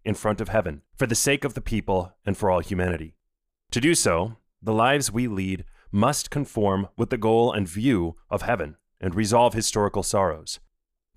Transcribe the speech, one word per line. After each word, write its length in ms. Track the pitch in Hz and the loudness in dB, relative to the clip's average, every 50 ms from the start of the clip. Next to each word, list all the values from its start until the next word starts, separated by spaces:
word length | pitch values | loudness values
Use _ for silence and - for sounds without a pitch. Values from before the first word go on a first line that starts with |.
| - | -4
in 120 | 110 98 | -4 -4
front 220 | - - 107 104 92 | -2 -2 -2 -2 -2
of 120 | 107 85 | -2 -2
heaven, 320 | 101 110 87 85 73 71 - _ - | 0 0 0 -2 -6 -10 -14 _ -6
for 120 | - 135 | -4 -2
the 80 | 113 233 | 0 0
sake 300 | - - - 160 120 - | 0 2 0 0 0 -2
of 100 | 127 - | -4 -6
the 80 | 123 | -8
people 500 | - - 113 104 - - 95 92 87 - - _ - | -6 -4 -4 -2 -2 0 0 -2 -2 -4 -10 _ -6
and 100 | 104 92 | -4 -4
for 140 | - 104 95 | 0 0 2
all 100 | 90 87 | 2 2
humanity. 540 | 85 95 98 90 90 90 85 78 80 80 - _ _ _ _ _ _ _ _ _ _ _ | 0 -2 -2 -2 0 0 -2 -4 -6 -12 -18 _ _ _ _ _ _ _ _ _ _ _
To 100 | - 120 | -2 0
do 140 | 120 330 339 | 2 2 4
so, 420 | - - 101 82 82 92 113 110 - _ _ _ _ | 4 2 2 2 2 0 -2 -6 -12 _ _ _ _
the 140 | 90 110 110 | -4 -2 0
lives 360 | 110 117 131 143 147 131 110 | 2 4 4 2 2 0 -2
we 180 | 101 120 123 117 | -2 -4 -4 -2
lead 360 | 101 95 95 95 95 87 - - - _ _ - | -4 -4 -4 -4 -4 -6 -8 -12 -20 _ _ -4
must 400 | - 101 113 135 147 - - - | 0 2 2 4 2 0 -4 -6
conform 580 | - 147 135 - - 110 101 98 95 98 98 - _ - | -6 -6 -6 -4 -2 0 0 2 2 0 -2 -4 _ -4
with 100 | 117 - | -4 -2
the 80 | 131 | -2
goal 360 | 110 107 110 113 117 117 120 | 0 2 4 4 4 4 2
and 140 | - 104 98 | 2 0 -4
view 500 | 80 87 104 117 143 117 90 85 80 - - - - | -4 -4 -2 0 2 2 2 0 -2 -6 -10 -8 -6
of 140 | - 98 | -6 -4
heaven 340 | - - 123 92 78 73 - _ _ _ _ _ | -2 -2 -2 -2 -4 -6 -10 _ _ _ _ _
and 140 | - 95 80 | -6 -2 0
resolve 400 | 104 110 95 120 120 120 117 101 | 0 2 4 4 6 6 4 4
historical 480 | 113 104 - - 110 101 98 - 101 | 0 -2 -2 0 0 0 0 0 -2
sorrows. 580 | 87 - - 101 95 85 78 78 85 - - - - _ _ _ _ _ _ _ _ _ _ | -2 0 0 2 2 0 0 -4 -8 -12 -14 -14 -16 _ _ _ _ _ _ _ _ _ _